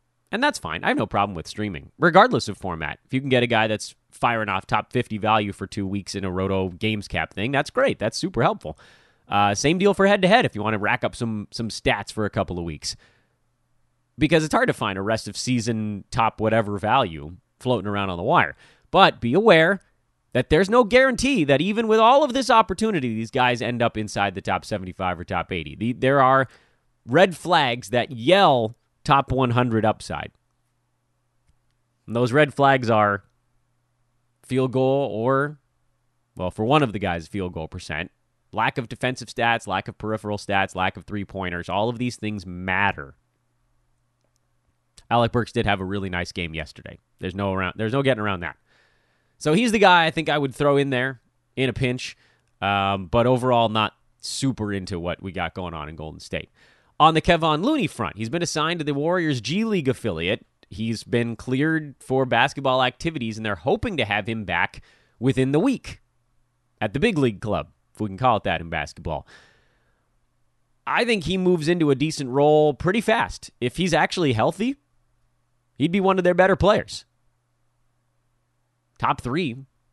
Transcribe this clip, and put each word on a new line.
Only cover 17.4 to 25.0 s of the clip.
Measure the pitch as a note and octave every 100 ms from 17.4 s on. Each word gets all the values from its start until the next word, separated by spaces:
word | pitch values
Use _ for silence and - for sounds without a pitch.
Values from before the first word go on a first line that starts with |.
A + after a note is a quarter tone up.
| _ _
floating | B2+ A#2 G2+
around | G2+ G2
on | F2
the |
wire. | G#2+ E3 D#2 - - _ _
But | F3+ F3+ -
be | A#2+
aware | D#3+ A3+ E3 E3 G3 - _ _ _ _
that | B2 -
there's | D3+ F#3+
no | A#3+
guarantee | G#3 B3 C4+ A#3+ C4+ B3
that | C#3+ C3+
even | F#3 G#3+ A3
with | A3
all | A3+ C#4+
of | D4
this | B3+ B3
opportunity, | A3+ A3 F#3 A3 F3+ B2
these | A2 A2+
guys | C3 B2 A#2+
end | A#2 A#2+
up | A#2 G#2+
inside | G#2 A2 G2+ F#2
the |
top | G#2 F2+
seventy-five | - G#2 F#2 F2